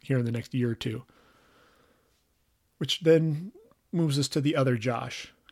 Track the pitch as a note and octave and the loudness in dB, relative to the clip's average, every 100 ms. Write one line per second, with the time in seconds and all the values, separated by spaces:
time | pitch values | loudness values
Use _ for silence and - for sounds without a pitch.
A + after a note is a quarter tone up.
0 | - C3 A#2 A#2 - B2+ A#2+ A2+ B2 A2+ | -2 0 0 -4 -4 -2 -2 -2 -6 -8
1 | - - _ _ _ _ _ _ _ _ | -12 -20 _ _ _ _ _ _ _ _
2 | _ _ _ _ _ _ _ - D3 - | _ _ _ _ _ _ _ -8 -6 0
3 | D#3+ D#3+ D#3+ D3+ F#3+ F#4 A4 _ _ F3 | 6 6 4 -2 -6 -16 -20 _ _ 0
4 | D#3+ C#3 C#3 D#3 C#3+ D#3 C3 A#2+ A#2 A#2 | 2 2 0 0 0 2 2 2 -2 -4
5 | B2+ - - - _ | -6 -10 -14 -20 _